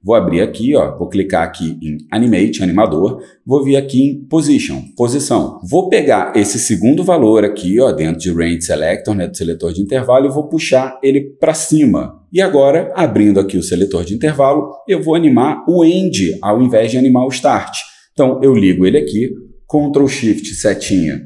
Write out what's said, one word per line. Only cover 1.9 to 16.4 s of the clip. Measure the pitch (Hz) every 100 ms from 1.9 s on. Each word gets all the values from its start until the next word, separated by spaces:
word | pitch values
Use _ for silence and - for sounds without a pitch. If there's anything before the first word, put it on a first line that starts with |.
| 76 -
Animate, | 110 120 98 82 -
animador, | 90 85 110 78 98 - - _ -
vou | 143 135
vir | 139
aqui | 135 131
em | 139 139 -
Position, | 165 147 139 - - 120 -
posição. | 123 135 - 113 - - 90
Vou | 165 -
pegar | - 139 107 - 113
esse | 101 123
segundo | - 101 107 151
valor | 170 170 110 110
aqui, | 104 - 90 107
ó, | 131
dentro | - 80 82
de | 90
Range | 85 82 82
Selector, | - 76 78 92 -
né, | 101 87
do | -
seletor | 85 82 85
de | 82
intervalo, | 101 131 123 127 139
e |
vou | 139 147
puxar | 160 - 127 131 -
ele | 135 139 135 -
pra | 151
cima. | 156 - 156 139 80 - - _
E | 175
agora, | 190 147 139 160 - -
abrindo | 156 104 104 95
aqui | 98 92
o |
seletor | 85 87 95 87 85
de | 101
intervalo, | 156 143 135 147 151 - -
eu | 180
vou | 156 160
animar | 160 123 147 147 -
o | 175
End, | 165 180 185 101 90 -